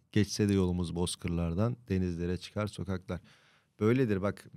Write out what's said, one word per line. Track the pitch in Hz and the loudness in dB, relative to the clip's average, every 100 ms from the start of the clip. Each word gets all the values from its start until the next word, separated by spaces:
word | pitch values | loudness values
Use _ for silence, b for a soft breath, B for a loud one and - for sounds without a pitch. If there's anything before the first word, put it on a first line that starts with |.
| _ | _
Geçse | 104 101 - 104 | 2 2 2 4
de | |
yolumuz | 98 90 90 85 | 4 4 0 -2
bozkırlardan, | 85 90 - - 85 85 82 117 - - | -2 -2 -2 -4 -2 0 0 0 -2 -2
denizlere | 95 92 85 87 90 | 0 0 -2 -4 -4
çıkar | - 101 104 | -6 -6 -6
sokaklar. | - 92 92 - 90 b b b b b - | -6 -6 -6 -6 -8 b b b b b 0
Böyledir | 107 127 123 95 | 2 4 2 2
bak, | 98 - - | 0 -4 -8